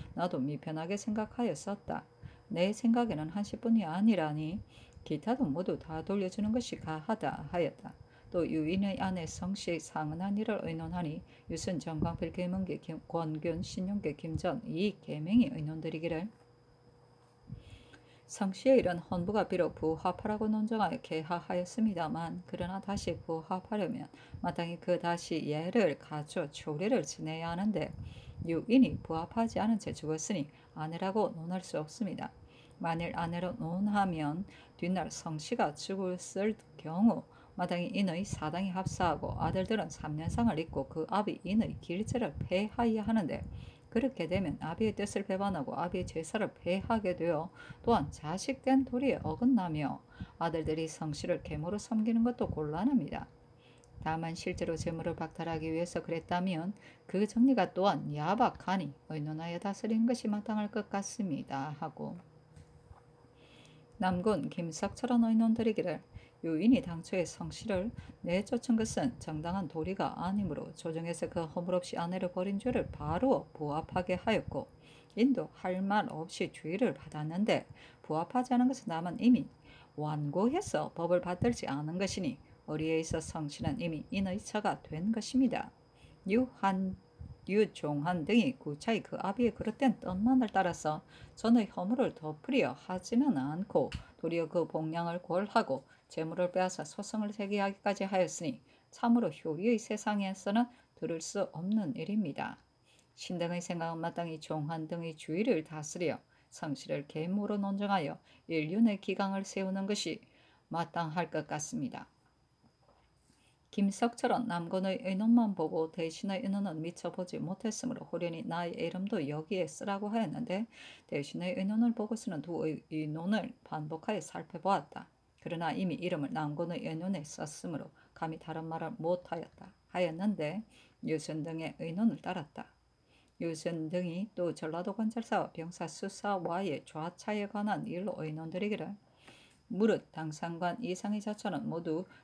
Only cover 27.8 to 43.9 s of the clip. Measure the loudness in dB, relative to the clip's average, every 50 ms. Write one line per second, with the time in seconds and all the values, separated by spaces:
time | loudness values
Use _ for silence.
27.8 | -2 -2 -6 -8 -10 -12 -12 -14 -16 -14 -12 -8 -2 0 0 0 2 6 8 8
28.8 | 8 8 6 0 -4 -4 -4 -4 -4 -2 0 0 0 2 2 2 4 4 4 2
29.8 | 2 -2 -6 -4 -2 -2 -2 -2 -2 -2 -2 -2 -2 -4 -8 -14 -20 -16 -8 -6
30.8 | -6 -6 -4 -2 -2 0 2 2 2 2 0 -4 -6 -4 -4 -6 -4 -4 -4 -4
31.8 | -4 -4 -4 -4 -2 -2 -2 -4 -8 -8 -10 -14 -20 -20 -20 -20 -20 -20 -12 -6
32.8 | -2 -2 -2 0 -2 -4 -2 -2 -2 -2 -2 -2 -2 -2 -4 -4 -4 -4 -2 0
33.8 | 2 2 4 4 4 2 2 0 0 0 0 -2 -4 -8 -10 -16 -20 -20 -10 -4
34.8 | -2 0 0 0 0 -2 -6 -8 -6 -6 -6 -6 -4 -4 0 2 2 0 0 -4
35.8 | -6 -6 -4 -2 -2 -2 -4 -4 -6 -6 -4 0 0 0 0 -2 -8 -16 -20 -14
36.8 | -10 -6 2 6 6 6 6 4 0 -8 -16 -20 -20 -14 -4 -4 -2 0 0 0
37.8 | 0 0 0 0 2 2 2 0 -2 -4 -4 -2 -2 -2 0 0 -2 -2 -2 -2
38.8 | -2 -2 0 2 4 4 4 2 0 -4 -2 0 0 2 2 2 2 2 2 2
39.8 | 0 -2 -6 -8 -6 -4 -4 -2 -2 0 2 4 4 4 4 2 -2 -2 -2 -4
40.8 | -4 -2 -4 -4 -2 0 2 2 2 0 -2 -4 -2 2 2 2 2 2 -2 -6
41.8 | -6 -4 -2 -2 -2 0 0 0 0 0 -2 -4 -2 0 2 2 2 0 0 2
42.8 | 2 2 2 2 2 2 2 2 2 2 -2 -4 -6 -8 -10 -12 -12 -14 -16 -20
43.8 | -20 -4